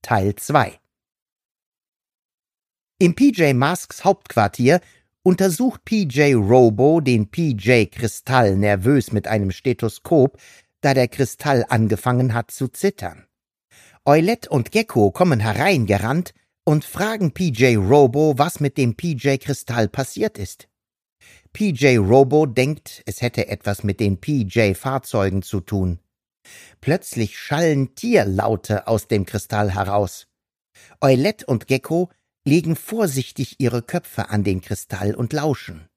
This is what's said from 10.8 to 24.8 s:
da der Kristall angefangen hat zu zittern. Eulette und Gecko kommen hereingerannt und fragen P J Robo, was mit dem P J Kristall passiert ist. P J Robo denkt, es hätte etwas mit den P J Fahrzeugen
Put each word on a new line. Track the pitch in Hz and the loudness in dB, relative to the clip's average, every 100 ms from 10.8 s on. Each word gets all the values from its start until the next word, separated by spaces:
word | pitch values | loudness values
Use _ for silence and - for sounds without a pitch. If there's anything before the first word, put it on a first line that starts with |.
da | 143 | -2
der | 131 123 | 0 0
Kristall | - 131 - 151 135 110 | -2 -4 -4 -2 -2 0
angefangen | 120 110 104 - 123 127 | 0 0 -2 -2 0 0
hat | 113 113 | -2 -6
zu | - 131 | -8 -10
zittern. | - 196 202 90 - _ _ _ _ _ _ _ _ - | -4 -6 -4 -14 -14 _ _ _ _ _ _ _ _ 2
Eulette | 151 170 233 - | 2 2 -2 -2
und | 139 113 | -4 0
Gecko | 214 220 127 104 | -2 0 2 2
kommen | - 180 123 | 2 2 2
hereingerannt | 110 104 165 170 101 101 107 151 180 _ _ _ | 0 0 0 0 2 0 0 -4 -4 _ _ _
und | - 151 - | 0 0 -2
fragen | - 208 220 175 | -6 -4 -2 -4
P | - 180 | -2 -4
J | 113 127 113 | 2 4 4
Robo, | 95 143 135 135 156 139 | 4 6 4 4 0 0
was | 151 - | -2 -2
mit | 143 - | -4 0
dem | 123 - | -2 -2
P | 170 | -6
J | 139 139 135 | -4 -2 -2
Kristall | - 139 - 120 104 | -4 -8 -6 -2 -2
passiert | - 131 - 220 - | -4 -8 -4 -6 -6
ist. | 98 - - _ _ _ _ _ _ _ _ | -14 -14 -20 _ _ _ _ _ _ _ _
P | - 208 | -4 -4
J | 131 139 123 | 2 4 4
Robo | 95 127 135 147 151 | 6 6 6 4 0
denkt, | 113 135 151 - - - | 0 -2 -4 -12 -16 -14
es | - | -6
hätte | 120 - - | -6 -4 -6
etwas | 104 - 101 | -6 -6 -4
mit | 104 92 | -4 -2
den | 101 98 | -2 -2
P | - 147 | -4 -4
J | 101 120 107 | -2 0 0
Fahrzeugen | 92 | 0